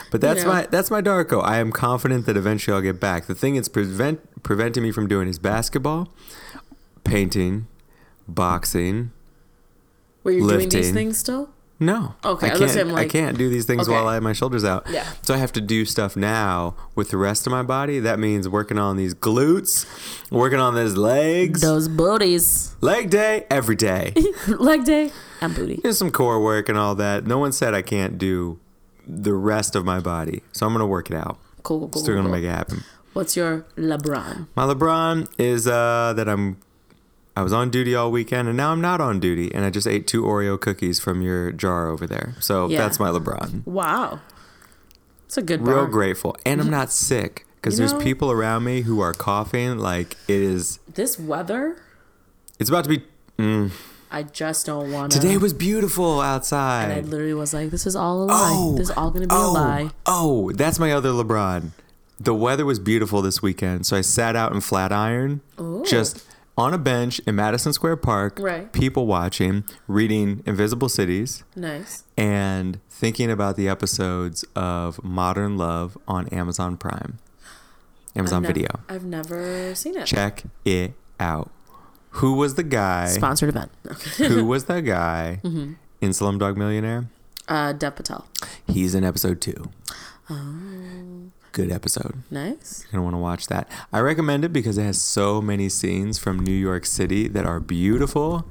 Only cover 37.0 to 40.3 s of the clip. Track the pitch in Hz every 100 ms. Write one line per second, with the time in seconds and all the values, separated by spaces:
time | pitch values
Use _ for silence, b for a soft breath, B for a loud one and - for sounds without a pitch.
37 | _ _ _ - 92 113 123 127 123 123
38 | 117 120 110 123 120 120 147 165 175 180
39 | 139 98 87 85 87 - 98 101 104 104
40 | - 117 104